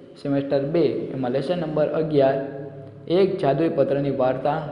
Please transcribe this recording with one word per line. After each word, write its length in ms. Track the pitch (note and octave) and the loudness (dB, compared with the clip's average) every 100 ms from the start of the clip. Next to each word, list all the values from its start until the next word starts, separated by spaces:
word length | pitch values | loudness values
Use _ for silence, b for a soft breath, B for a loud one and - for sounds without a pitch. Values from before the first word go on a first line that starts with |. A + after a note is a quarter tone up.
| - - | -18 -10
સેમેસ્ટર 380 | C#3+ C#3 C#3 C#3+ | -2 -2 0 0
બે 180 | C#3+ E3+ | 0 2
એમાં 520 | C#3 A2 - C#3 B2+ | 2 0 -4 -4 -2
લેસન 280 | C3 C#3+ E3+ | -2 -2 -2
નંબર 280 | D#3 D3+ D3+ | -2 0 0
અગિયાર 460 | E3 D#3+ D3 C3+ C#3 - - - - - - - | 0 0 4 4 2 -4 -8 -12 -14 -16 -14 -2
એક 300 | E3+ G3 - | 2 2 2
જાદુઈ 320 | C#3+ C#3 E3 | 0 2 2
પત્રની 420 | - C3+ C#3 C#3 | 2 2 2 0
વાર્તા 500 | B2+ B2+ C3 D3 D#3 D3 | 0 0 2 0 -2 -6